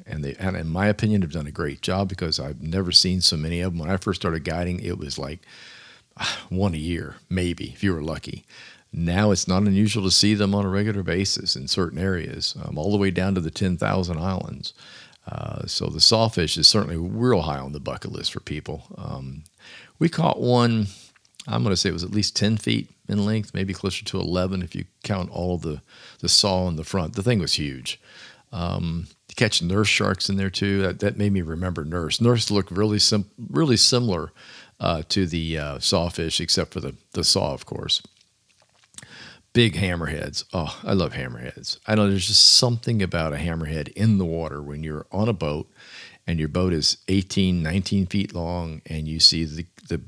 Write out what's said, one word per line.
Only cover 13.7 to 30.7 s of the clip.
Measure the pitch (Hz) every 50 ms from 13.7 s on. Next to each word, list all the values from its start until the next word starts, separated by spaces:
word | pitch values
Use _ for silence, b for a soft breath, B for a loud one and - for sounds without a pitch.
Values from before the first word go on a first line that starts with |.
| 87
thousand | - - 101 95 95 90 87 82 78
islands. | 87 95 92 90 - - - - - - B B B B B B B B B B - -
Uh, | - - - - - - -
so | - - - -
the | - - 78
sawfish | - - 113 110 113 110 - 90 82 78 -
is | 82 76
certainly | - - 104 - 76 85
real | 80 85 92 107 110 123 127 113 87
high | 78 80 71 67
on | 67 69
the | 73 73
bucket | - - 64 - - -
list | 82 - - -
for | - -
people. | - - 76 73 - - 76 - - - - -
Um, | - 76 69 67 67 65 69 78 80 - _ B B B B B B B B B
we | 165 170
caught | - 160 160 - - -
one, | 120 120 123 120 120 117 113 110 104 95 B B B B _ _ _ _ _ - -
I'm | - 113 120
gonna | 120 104 92
say | - - 95
it |
was | 85 82
at | 90 -
least | 101 104 101 - -
ten | - 104 104 110
feet | 104 - 113 113 110 - - _ _ - -
in | 101 104 101
length, | 107 110 110 98 - -
maybe | 98 98 98 92
closer | - - 92 - - 110
to | - - 95
eleven | 90 82 90 90 92 92 95 92
if | 87 82 -
you | 92 87 - _ _ -
count | - 101 92 87 87
all | - 85 87 90 90
of | 80
the, | 80 80 73 69 B B B B B B B B
the | 85 80
saw | - - 104 98 92 92 90 90
in | 80
the | 76 80
front. | - - 95 80 78 -
The | 95
thing | 95 123 120 98
was | 78 69 -
huge. | - 73 71 67 64 62 - - B B B B B B B B B B B
Um, | - 87 87 87 92 92 87 82 82 85 87 - - _ _ -
you | -
catch | - 117 104 - -
nurse | 85 85 95 107 104
sharks | - - - 98 98 95 - - -
in | 98
there | 98 98 95
too. | 92 - 101 101